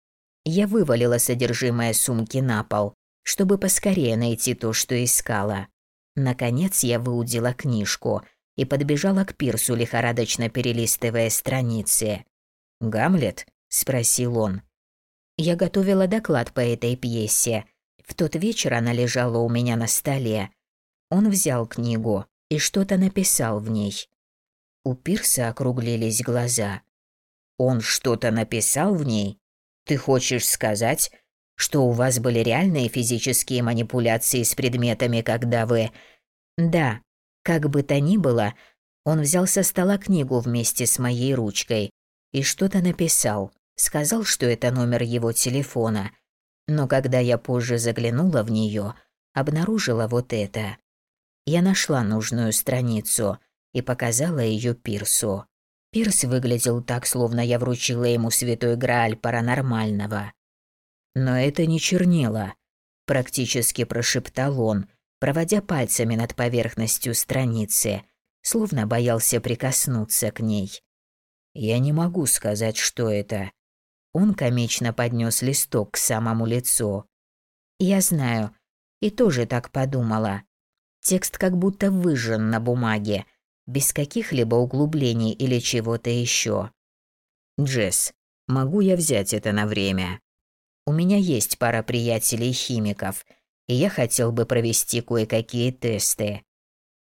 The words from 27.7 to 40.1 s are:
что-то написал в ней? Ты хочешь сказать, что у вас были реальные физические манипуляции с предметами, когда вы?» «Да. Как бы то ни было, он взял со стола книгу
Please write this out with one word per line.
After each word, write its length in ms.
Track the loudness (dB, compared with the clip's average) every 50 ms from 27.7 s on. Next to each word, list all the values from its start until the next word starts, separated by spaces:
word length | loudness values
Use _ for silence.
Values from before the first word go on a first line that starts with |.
| 2 0
что-то 500 | 0 -2 -2 -2 0 0 0 0 0 0
написал 640 | 0 0 0 -2 -2 -2 -2 0 0 0 2 2 2
в 100 | 0 0
ней? 320 | 0 0 0 -2 -2 -6 -10 _ _ _ _ _ _ _ _ _
Ты 120 | -2 -2
хочешь 500 | 0 2 2 2 2 2 0 -2 -2 0
сказать, 640 | -2 -2 0 0 -2 0 0 0 0 0 0 -2 -4 -6 _ _ _ _ _ _ _ _
что 300 | -6 -4 0 2 2 2
у 60 | 4
вас 280 | 2 2 2 2 0 0
были 200 | 0 2 2 2
реальные 480 | 2 2 2 2 2 2 2 2 0
физические 760 | 0 0 -2 -2 0 -2 0 0 0 0 0 0 0 -2 0 0
манипуляции 800 | 0 0 0 -2 -2 0 0 2 2 2 2 0 0 0 0 0
с 120 | 0 0
предметами, 640 | 0 0 0 0 0 0 0 0 0 0 0 0 0
когда 440 | 0 0 -2 0 0 0 0 2 2
вы?» 260 | 4 4 2 2 0 -2 -10 -20 -20 -20 _ _ _ _ _ _ _ _
«Да. 440 | 0 2 4 4 4 4 2 0 -2 -8 _ _ _ _ _ _ _ 0
Как 260 | 0 2 2 2 2
бы 140 | 2 2 2
то 160 | 2 2 2
ни 180 | 4 4 4
было, 380 | 4 4 4 4 4 2 0 -2 -6 -14 _ _ _ _ _ _ _ -2
он 180 | 0 2 2
взял 260 | 2 2 2 2 2
со 160 | 2 2 2 0
стола 340 | 2 2 2 2 2 2
книгу 420 | 0 0 2